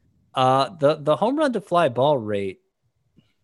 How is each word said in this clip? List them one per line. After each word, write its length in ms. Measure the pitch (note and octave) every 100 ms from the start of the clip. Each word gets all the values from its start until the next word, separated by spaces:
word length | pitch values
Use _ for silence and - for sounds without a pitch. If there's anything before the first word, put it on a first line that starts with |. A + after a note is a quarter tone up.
| _ _ _
Uh, 360 | C3+ C3 C3+ B2 D3+
the, 160 | C#3+ D#3
the 200 | C#3+ C#3
home 220 | A3+ D4
run 140 | C#4+
to 80 | A3+
fly 280 | - F3 D3+
ball 300 | A#2+ C#3+ C3+
rate, 420 | G#2+ G2+ G2 - _ _ _ _ _ _ _ _